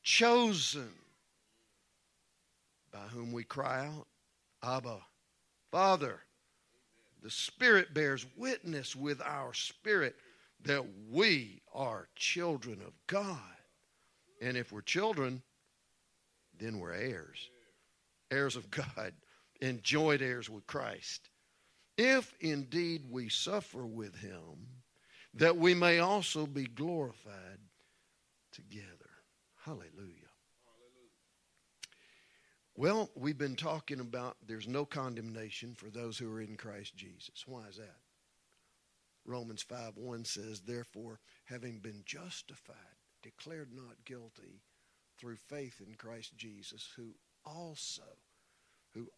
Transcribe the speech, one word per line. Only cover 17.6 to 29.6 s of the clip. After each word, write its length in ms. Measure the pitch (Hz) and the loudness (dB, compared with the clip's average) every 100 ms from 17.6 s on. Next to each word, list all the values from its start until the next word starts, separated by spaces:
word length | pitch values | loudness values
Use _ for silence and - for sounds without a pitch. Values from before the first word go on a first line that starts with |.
| - _ _ _ _ _ - | -20 _ _ _ _ _ -2
Heirs 280 | 135 139 117 | 0 0 -2
of 120 | 101 | -6
God 420 | 147 131 - 104 - _ - _ - | -6 -4 -6 -8 -10 _ -20 _ -4
and 200 | 131 120 | -4 0
joint 400 | - 151 156 143 | 2 4 6 4
heirs 280 | 131 123 107 | 2 -2 -6
with 180 | 110 - | -12 -8
Christ. 600 | 143 117 98 - - - _ _ _ _ _ _ - | -4 -4 -6 -8 -10 -12 _ _ _ _ _ _ 4
If 380 | 247 262 - - | 8 6 4 -2
indeed 680 | 160 143 131 160 170 165 131 | 0 0 0 0 0 -2 -4
we 200 | 127 113 | -6 -2
suffer 560 | - 165 202 - 120 120 | -2 0 -2 -4 -8 -8
with 300 | 113 104 85 | -6 -8 -10
him, 680 | 98 90 82 73 120 - - _ _ - - - | -12 -12 -14 -16 -16 -18 -20 _ _ -20 -10 6
that 200 | 165 170 | 6 8
we 180 | 170 | 8
may 260 | 180 175 170 | 8 8 8
also 460 | 180 202 170 156 151 | 6 4 2 0 -2
be 200 | 139 127 | -2 -4
glorified 920 | 117 160 170 131 113 107 98 92 101 104 _ _ _ _ _ _ _ _ | -4 -2 -2 -2 -6 -16 -16 -16 -18 -20 _ _ _ _ _ _ _ _
together. 720 | - 101 104 95 82 - - _ _ _ _ | -20 -16 -16 -16 -18 -20 -20 _ _ _ _